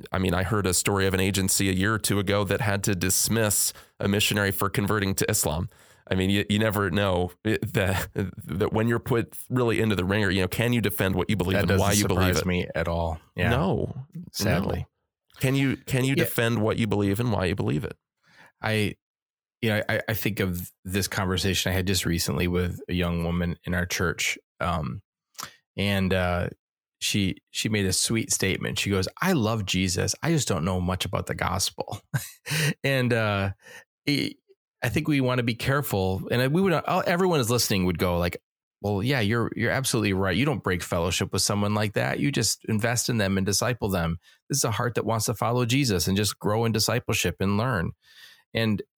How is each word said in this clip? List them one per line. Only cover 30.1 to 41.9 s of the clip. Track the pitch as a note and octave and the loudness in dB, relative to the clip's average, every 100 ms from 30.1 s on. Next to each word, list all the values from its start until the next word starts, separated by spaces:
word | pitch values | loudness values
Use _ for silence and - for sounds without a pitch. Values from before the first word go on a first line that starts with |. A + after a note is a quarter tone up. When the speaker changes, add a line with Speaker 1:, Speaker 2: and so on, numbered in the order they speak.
| - | -2
Speaker 2:
I | D3 | 0
just | D#3+ - | 0 0
don't | F2 | -2
know | F2+ F2+ | 0 0
much | F2+ F2+ F2+ | -2 -2 -2
about | F2+ - | -4 -4
the | - | -4
gospel." | - F#2+ - - - A2 _ | -2 -2 -4 -6 -10 -10 _
<laughs> | - - - - D#3 D3+ - | -6 -6 -16 -6 -2 0 -2
And, | C#3 C3 B2 | -2 0 2
uh, | A#2 G#2+ G2+ G2 - - - - _ - | 2 2 0 -2 -4 -16 -20 -20 _ -2
he, | C#3+ A2 - _ _ _ - | 0 -2 -6 _ _ _ -4
I | A#2+ | -2
think | D#3+ D#3 | 0 2
we | C#3 | 2
wanna | B2+ B2 | 2 2
be | A#2+ A#2 | 0 -2
careful. | C3+ C#3 C3+ G2 F#2+ F#2 - | 0 0 0 0 0 0 0
And | A#2+ C3 | 0 2
we | E3 | 2
would, | G3 | 2
uh, | D3+ - F3 - | 0 0 -2 0
everyone | E3+ F#3 D#3 | 2 4 2
is | A2+ | 2
listening | A#2+ - G2 F2+ | 2 2 2 2
would | D#2+ | 2
go | F#2 F2 | 0 2
like, | F2 - _ _ _ _ | 0 -4 _ _ _ _
"Well, | G2+ G2+ | -2 -2
yeah, | B2 C3+ | 0 0
you're, | G2+ A#2 G#2+ - | 2 0 -2 -2
you're | A2+ | 0
absolutely | A2+ C3 A#2+ G#2 | 0 0 0 2
right. | F#2 F#2+ F2+ | 2 2 2
You | D3 | 0
don't | A2 | 0
break | G2+ F2+ | -2 -2
fellowship | - F2+ F2+ - G2 | -2 -2 0 0 -2
with | G2 | -2
someone | - G#2 G2+ | 0 0 0
like | G#2+ G#2+ | 0 0